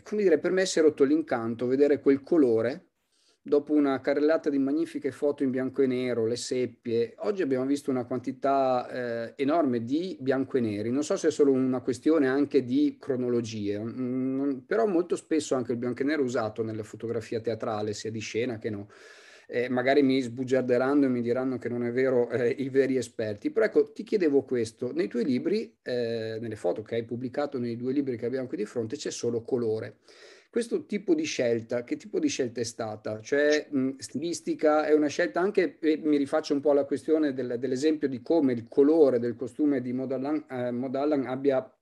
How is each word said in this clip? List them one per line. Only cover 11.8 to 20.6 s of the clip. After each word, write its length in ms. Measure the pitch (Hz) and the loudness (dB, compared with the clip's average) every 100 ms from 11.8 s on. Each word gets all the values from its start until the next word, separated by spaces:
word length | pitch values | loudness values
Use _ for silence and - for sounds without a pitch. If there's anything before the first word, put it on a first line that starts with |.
questione 480 | - 120 147 160 135 | -4 -2 2 4 4
anche 360 | 135 143 139 | 2 2 2
di 320 | 123 135 147 139 | 2 2 0 0
cronologie, 760 | - 127 123 120 113 110 101 101 | -4 -2 0 0 -2 -4 -4 -4
mm, 580 | 113 117 127 131 131 135 | -6 -6 -4 -2 -2 -2
non, 300 | 143 127 - | -2 -4 -2
però 200 | 214 214 | 0 2
molto 300 | 170 180 - | 0 0 -4
spesso 380 | - 160 - | -2 -2 0
anche 180 | 135 120 | -2 -2
il 60 | 120 | -4
bianco 240 | 123 120 | -4 -2
e 20 | |
nero 180 | 135 156 | -2 0
usato 400 | 127 123 110 113 | 0 -2 -2 -4
nella 200 | 110 110 | -6 -6
fotografia 580 | 107 107 113 113 110 117 | -10 -10 -6 -6 -6 -6
teatrale, 540 | 113 110 123 107 107 | -4 -4 -4 -4 -4
sia 160 | 101 113 | -6 -8
di 100 | 110 | -8
scena 380 | 107 110 127 110 | -6 -4 -4 -4
che 120 | 117 | -6
no. 200 | 101 101 - - - - - - | -8 -10 -18 -20 -20 -20 -20 -8
Eh, 160 | 123 127 | -4 -2
magari 340 | 127 127 143 | 0 4 4
mi 180 | 135 131 | 4 4
sbugiarderanno 840 | 120 120 127 131 | 0 -6 0 0